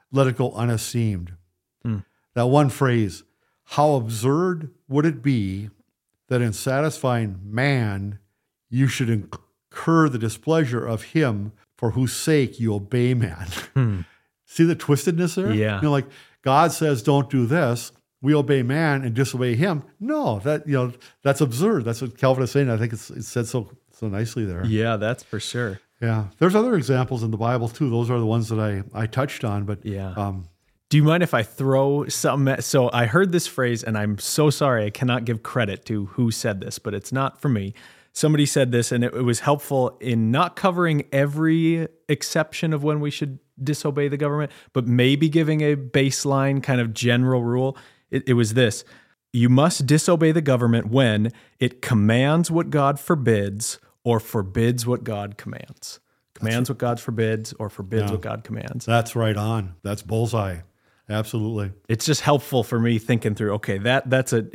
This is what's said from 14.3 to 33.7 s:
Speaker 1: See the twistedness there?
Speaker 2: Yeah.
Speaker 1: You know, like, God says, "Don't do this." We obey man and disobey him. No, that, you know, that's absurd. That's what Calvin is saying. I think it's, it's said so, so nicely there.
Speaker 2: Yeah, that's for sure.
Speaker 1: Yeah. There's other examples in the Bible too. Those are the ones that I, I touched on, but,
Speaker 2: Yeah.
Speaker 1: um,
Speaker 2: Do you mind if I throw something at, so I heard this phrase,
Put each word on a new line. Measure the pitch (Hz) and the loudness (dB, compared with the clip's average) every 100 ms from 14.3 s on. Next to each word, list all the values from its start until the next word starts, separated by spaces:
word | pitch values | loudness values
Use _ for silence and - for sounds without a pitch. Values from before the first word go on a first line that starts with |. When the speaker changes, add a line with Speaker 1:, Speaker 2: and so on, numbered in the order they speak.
| _ _ | _ _
Speaker 1:
See | - | 2
the | 165 160 | 2 2
twistedness | - 143 185 165 175 | 2 2 2 0 0
there? | 190 190 | 0 0
Speaker 2:
Yeah. | 107 107 98 | 0 0 0
Speaker 1:
You | |
know, | 151 | 2
like, | 143 135 - - _ | 0 -2 -10 -20 _
God | 135 139 165 | 2 4 4
says, | - 156 127 | 2 0 0
"Don't | 151 139 - | 2 2 2
do | 135 117 | 0 2
this." | 165 131 117 - _ _ _ | 2 2 -2 -6 _ _ _
We | 135 | 2
obey | 151 135 139 | 2 4 2
man | 120 147 160 139 | 2 0 0 0
and | 127 | -2
disobey | 113 131 123 123 117 | 0 -2 0 0 2
him. | 190 151 - - | 0 0 -6 -10
No, | 226 302 214 104 | -4 -2 -2 -2
that, | 127 151 151 | -2 -4 0
you | |
know, | 135 123 120 - _ | -2 -2 -6 -20 _
that's | 139 139 | 0 2
absurd. | 139 120 202 190 | 0 2 0 0
That's | 113 117 | -2 -4
what | 127 113 | -8 0
Calvin | 135 131 | 2 2
is | 123 | 2
saying. | 143 135 | 2 2
I | 110 | 0
think | 117 | -2
it's, | 110 - | -6 -12
it's | - 101 | -14 -8
said | 123 113 | -6 -4
so, | 127 98 - _ | -4 -6 -14 _
so | - 113 | -10 -6
nicely | 98 113 123 104 | -4 -4 -4 -6
there. | 87 | -4
Speaker 2:
Yeah, | 95 107 113 110 | 0 0 0 0
that's | 104 123 | -2 -4
for | - 107 | -8 -10
sure. | - 120 117 95 _ - | -8 -6 -6 -8 _ -6
Speaker 1:
Yeah. | 117 110 98 - | -2 -2 -2 2
There's | 175 | 4
other | 208 247 | 4 2
examples | 202 127 127 127 123 | 0 2 0 0 -2
in | 113 | -2
the | 107 | 0
Bible | 117 123 117 | 0 0 -2
too. | - 143 | -2 0
Those | 117 120 | 0 0
are | 123 | 0
the | |
ones | 110 117 110 | 2 2 0
that | 110 | 0
I, | 107 98 101 104 | -2 -4 -6 -4
I | 110 | -4
touched | 131 135 - | -2 -4 -4
on, | 113 101 101 | -4 -4 -4
but, | 104 | -6
Speaker 2:
Yeah. | 110 98 95 | -6 -8 -6
Speaker 1:
um, | 92 101 95 85 _ _ _ - | -6 -6 -6 -12 _ _ _ 0
Speaker 2:
Do | 151 | 4
you | |
mind | 151 170 | 6 4
if | 175 | 2
I | 123 | 0
throw | 107 - 135 135 139 143 - | -2 -2 2 2 2 0 -2
something | - 151 139 135 | -2 0 2 2
at, | 131 | 0
so | - 139 123 | 0 2 4
I | 120 | 2
heard | 117 165 190 | 2 2 2
this | 170 - | 0 -2
phrase, | - 123 | -2 -2